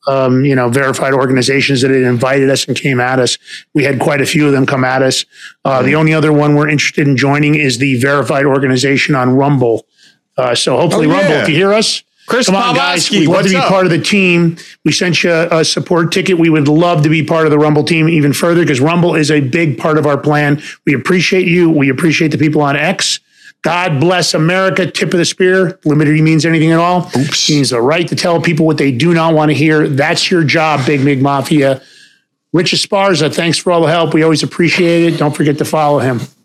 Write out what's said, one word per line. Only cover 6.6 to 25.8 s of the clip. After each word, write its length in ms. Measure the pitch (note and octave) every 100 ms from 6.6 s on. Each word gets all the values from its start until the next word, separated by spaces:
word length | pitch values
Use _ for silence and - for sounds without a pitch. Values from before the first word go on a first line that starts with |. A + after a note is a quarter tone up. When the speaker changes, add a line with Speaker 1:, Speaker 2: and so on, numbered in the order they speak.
| D3+
Speaker 1:
interested 380 | D3 - - C#3+
in 100 | C3
joining 380 | C#3 C#3+ D3
is 240 | D3+ C#3+ A#2+
the 160 | C#3 B2+
verified 480 | C#3 C#3+ B2+ D3
organization 680 | C#3 C3+ C3 C3 C3+ C3+ -
on 160 | C#3+ B2+
Rumble. 560 | B2+ C#3 C#3+ B2 A2 _ _ - _ _ -
Uh, 180 | B2+ A#2+
so 200 | - B2+
hopefully, 300 | E3+ - D#3
Speaker 2:
Oh, 40 |
Speaker 1:
Rumble, 200 | F3+ G3
Speaker 2:
yeah. 120 | -
Speaker 1:
if 60 | G3+
you 60 |
hear 180 | D3+ G3
us, 300 | G#3+ G#3+ - _ _ -
Speaker 2:
Chris 200 | A#3 A#3+
Speaker 1:
come 100 | F#3+
on, 180 | A#3+
guys. 340 | B3 F3+ F3+ -
Speaker 2:
Pavlovsky, 120 | G#3
Speaker 1:
We'd 60 | D#3
love 80 | F#3
to 60 |
Speaker 2:
what's 80 | F#3+
Speaker 1:
be 40 | C4+
Speaker 2:
up? 120 | A3+
Speaker 1:
part 160 | F#3+ F#3
of 40 |
the 60 | E3
team. 580 | - G#3 F#3 E3+ E3+ E3+ - -
We 80 | D#3+
sent 320 | D3+ F#3 D3+
you 60 | F3+
a 320 | E3 E3+ E3
support 480 | D3+ - - - E3+
ticket. 260 | F#3+ F#3 F3
We 120 | E3
would 180 | D#3 C#3+
love 340 | D3+ F3 F3
to 40 | D#3
be 140 | D#3+
part 240 | D3 E3 D#3
of 40 |
the 80 | D3
Rumble 260 | D3+ D3+
team 220 | C#3 E3 D#3
even 260 | E3 C#3+
further, 300 | B2+ E3+ E3+ D#3
'cause 140 | C3
Rumble 340 | C#3+ F3 F3
is 160 | E3 D3
a 100 | D3+
big 380 | C3+ E3 E3+ B2+
part 180 | E3 D#3
of 100 | D3+
our 120 | C#3
plan. 420 | D3 D3 D3 D3 - - -
We 60 |
appreciate 520 | C3 - F3+ D3+ F#3+ F3+
you. 240 | F3 E3+
We 180 | D#3 C#3
appreciate 420 | C3 E3+ C#3+ D#3+
the 80 | A2+
people 220 | D3+ D3
on 160 | C#3+ C#3+
X. 440 | D#3 G3 - - _ _ - _
God 360 | D#3 E3+ F#3 D3
bless 340 | E3 F#3 F3
America. 500 | F3 D#3+ F#3 F#3+ F#3+
Tip 300 | E3+ - F3
of 40 | F3+
the 60 |
spear. 540 | E3 - F#3 F#3 F#3 F#3